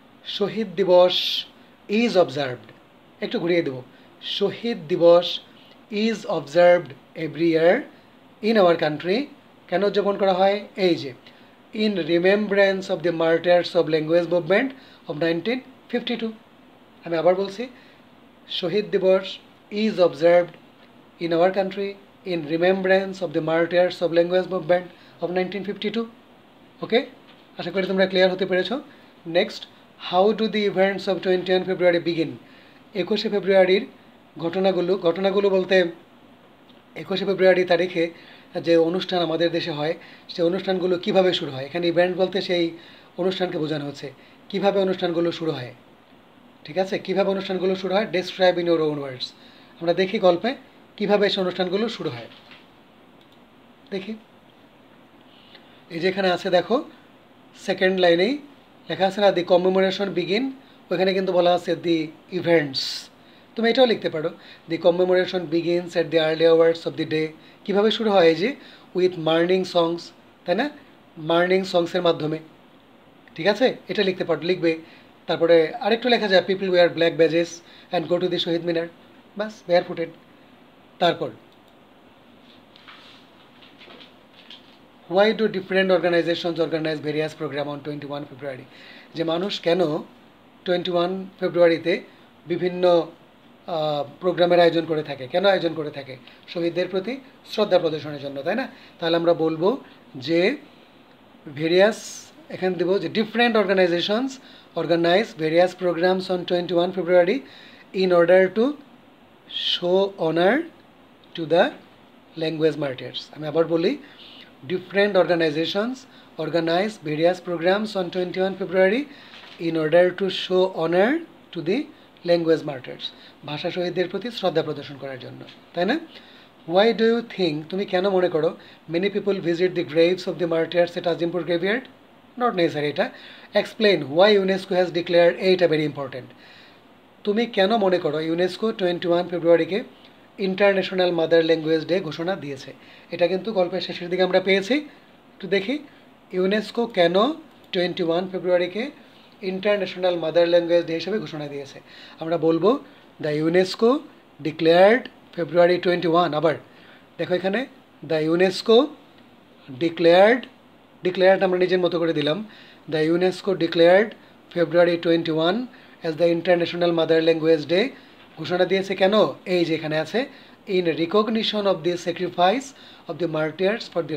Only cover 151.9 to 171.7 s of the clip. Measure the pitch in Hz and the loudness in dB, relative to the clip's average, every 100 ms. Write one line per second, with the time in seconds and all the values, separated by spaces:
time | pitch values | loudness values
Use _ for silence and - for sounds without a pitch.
151.9 | - - - 160 165 160 165 190 277 - | -20 -20 -10 -4 0 2 2 2 0 -4
152.9 | - - - 151 151 160 180 185 - 226 | -20 -20 -10 -6 -2 2 2 2 2 2
153.9 | 294 - - _ - 151 156 165 170 196 | 2 -4 -20 _ -10 -8 0 4 8 8
154.9 | 240 - - - - 151 175 175 180 180 | 6 -2 -20 -16 -8 -2 4 4 4 0
155.9 | 175 165 165 170 151 160 131 - - - | 0 2 2 2 0 0 -2 -8 -20 -20
156.9 | - - - 160 180 190 214 269 - _ | -20 -20 -10 -4 -2 -2 -4 -6 -14 _
157.9 | - 147 156 156 170 190 180 - 226 277 | -16 -4 -2 0 2 2 0 4 4 4
158.9 | - - - - - - - - 127 170 | -4 -20 -20 -20 -20 -20 -20 -16 -6 -4
159.9 | 170 165 175 208 247 - - - _ _ | 2 6 8 6 4 -2 -20 -20 _ _
160.9 | - 180 185 185 190 190 180 180 185 170 | -6 -4 2 4 4 2 0 2 2 0
161.9 | 170 165 151 147 175 214 - - - - | 0 -2 -2 -2 -4 -6 -16 -20 -20 -6
162.9 | 156 156 175 185 185 202 170 165 170 170 | -2 0 0 0 -2 -4 -2 -2 4 6
163.9 | 190 220 - - - - 175 160 170 175 | 6 4 -4 -20 -20 -10 -4 0 2 2
164.9 | 170 170 165 156 156 165 214 254 - - | 2 0 0 0 0 0 -2 -6 -14 -20
165.9 | - 165 151 170 170 175 175 170 175 175 | -10 -8 0 2 2 2 2 2 0 0
166.9 | 165 160 165 165 165 160 160 139 175 262 | 2 2 4 4 2 4 2 2 0 0
167.9 | - - - - - 156 180 175 196 190 | -6 -20 -20 -20 -12 -4 0 2 0 -2
168.9 | 190 190 214 156 - - 180 160 160 156 | 0 2 4 2 0 -4 -2 0 -2 -2
169.9 | 156 151 214 285 - - - - 185 170 | -4 -2 -4 -4 -10 -20 -20 -4 -2 0
170.9 | 147 170 214 220 220 208 214 202 | -2 0 0 0 -2 -2 -2 0